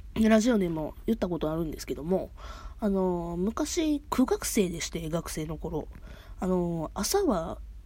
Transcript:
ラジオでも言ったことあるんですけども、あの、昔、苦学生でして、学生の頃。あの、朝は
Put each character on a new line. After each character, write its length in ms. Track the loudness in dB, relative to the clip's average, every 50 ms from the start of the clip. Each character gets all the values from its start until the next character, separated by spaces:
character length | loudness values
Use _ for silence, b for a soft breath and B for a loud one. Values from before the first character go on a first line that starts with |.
| -12 -6 0
ラ 240 | 4 6 6 8 6
ジ 120 | 6 6
オ 60 | 4
で 120 | 4 4 2
も 260 | 0 -2 -4 -6 -8 -4 0
言 100 | 0 0
っ 40 | 2
た 100 | 2 0
こ 80 | 0
と 140 | 0 0 0
あ 40 | 0
る 80 | 0 -2
ん 80 | -2
で 80 | -4 -8
す 60 | -6
け 80 | -8 -6
ど 100 | -4 0
も、 280 | 2 2 2 0 -2 -10 B B B B B B B B B
あ 100 | 0 2
の、 460 | 2 4 2 2 2 0 -2 -4 -2
昔、 640 | 0 0 0 0 -2 -2 -2 0 0 2 2 2 0 -2 -2
苦 160 | 2 4 4
学 200 | 4 4 0 0
生 240 | 0 2 2 2 2
で 120 | 0 -4
し 80 | -6 -6
て、 180 | -6 -6 -4 -2
学 200 | -2 -2 -2 -2
生 160 | -4 -6 -4
の 120 | -4 -6
頃。 300 | -6 -6 -4 -4 -4 -6 -6 -12 B B B B B B B B B
あ 80 | 0
の、 420 | 2 2 2 2 0 0 -2 -4 -4 -4
朝 280 | -4 -2 2 2 2 4
は 360 | 4 2 2 0 -4 -8 -10 -12 -14 -14 -6 0